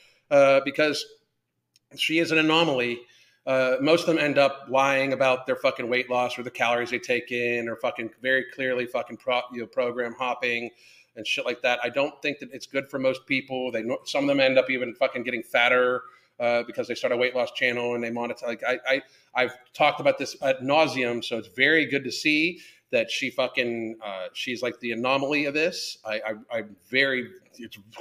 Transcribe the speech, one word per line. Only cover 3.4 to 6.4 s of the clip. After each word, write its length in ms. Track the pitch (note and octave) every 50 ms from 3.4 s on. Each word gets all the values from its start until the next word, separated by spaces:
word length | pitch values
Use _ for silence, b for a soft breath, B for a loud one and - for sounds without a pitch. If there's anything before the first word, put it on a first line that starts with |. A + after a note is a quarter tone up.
| _
Uh, 300 | C3+ C3 C3 C3 B2+ B2+ C3+
most 220 | C#3 D3+ E3 E3+
of 60 | E3+
them 100 | F3 D#3+
end 200 | D3+ D3 D3 C3+
up 280 | C#3+ C#3 C3+ - - -
lying 460 | - B2 C3+ C3+ C#3 C#3 C3+ C3+ C#3 C3
about 340 | C3 C3+ C3 B2+ B2+ -
their 80 | - C3
fucking 340 | C3 - C3+ B2+ - A#2+ A2+
weight 200 | B2 B2 B2 B2
loss 280 | B2 B2 B2 A#2+ -
or 60 | -